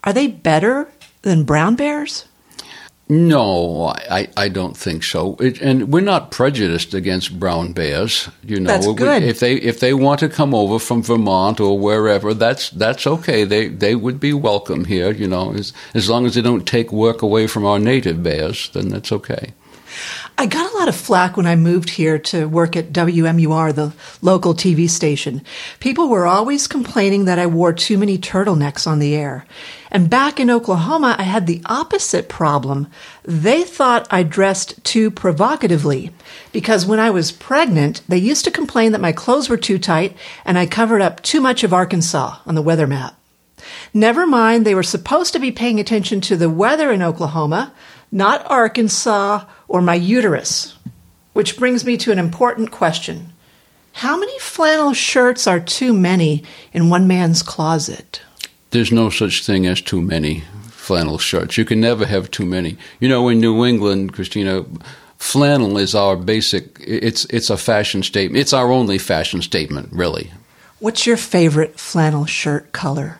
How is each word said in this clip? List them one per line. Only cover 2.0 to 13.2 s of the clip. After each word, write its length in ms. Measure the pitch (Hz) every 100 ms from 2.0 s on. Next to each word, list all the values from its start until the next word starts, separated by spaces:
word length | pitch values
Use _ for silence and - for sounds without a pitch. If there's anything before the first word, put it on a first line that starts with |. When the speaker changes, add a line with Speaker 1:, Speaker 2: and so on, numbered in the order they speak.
| 294 - - _ _ - - - - _ _
Speaker 2:
No, 800 | 151 170 147 107 90 85 82 82 - -
I, 180 | 92 104 -
I 140 | 101
don't 260 | 95 90 -
think 260 | - 82
so. 340 | - - 90 -
It, 260 | 127 123
and 280 | 139 131 110
we're 120 | 156
not 280 | 202 180 -
prejudiced 640 | - 131 143 202 82 -
against 480 | 98 92 92 87 90
brown 320 | 92 85 85
bears. 560 | 87 78 71 110 - - -
You 160 | 101 101
know, 60 | 92
Speaker 1:
That's 180 | 196 101
Speaker 2:
we, 60 |
Speaker 1:
good. 280 | 110 123 277
Speaker 2:
if 180 | 135 113
they, 140 | 123
if 260 | 135 117 113
they 140 | 127
want 260 | 135 135 143
to 80 | 156
come 260 | 156 147
over 240 | 120 101 113
from 240 | - 120
Vermont 560 | 113 117 104 95 95 110
or 200 | 101 98
wherever, 560 | 104 107 107 101 104
that's, 340 | 110 113 131 -
that's 380 | 87 107 127 -
okay. 380 | 165